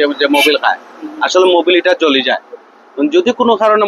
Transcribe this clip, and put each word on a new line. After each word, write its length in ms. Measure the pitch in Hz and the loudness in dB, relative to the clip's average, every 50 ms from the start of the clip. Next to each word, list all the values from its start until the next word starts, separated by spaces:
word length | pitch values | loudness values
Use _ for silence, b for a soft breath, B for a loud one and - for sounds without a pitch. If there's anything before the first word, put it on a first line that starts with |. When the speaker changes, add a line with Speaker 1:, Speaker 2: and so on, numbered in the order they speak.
| 147 | -2
Speaker 1:
আমি 100 | 143 143 | -2 0
যে 120 | 139 143 | -2 0
মোবিল 300 | 139 143 143 135 147 147 135 123 | 0 2 2 2 2 0 0 0
খায়, 160 | 110 92 - | -2 -2 -2
Speaker 2:
হুম। 440 | - - - - - - - - - | -8 -20 -20 -18 -16 -14 -8 -6 -4
Speaker 1:
আসলে 240 | 135 - 185 185 | 0 2 2 2
মোবিল 280 | 185 180 170 160 175 185 | 4 2 2 2 2 0
এটা 160 | 175 - 180 180 175 | 2 2 0 0 0
জ্বলি 220 | 165 151 135 135 123 | 0 0 0 0 0
যায়। 200 | 127 113 - - - - - - - - - - - - | -2 -4 -4 -6 -14 -20 -20 -20 -20 -20 -20 -20 -16 -8
এখন 140 | 135 147 151 | -4 -4 0
যদি 220 | 147 175 180 240 240 | 0 0 0 0 -2
কোনো 200 | - 247 233 226 | 0 0 0 0
কারণে 280 | 190 220 214 214 214 208 | 0 2 2 2 2 0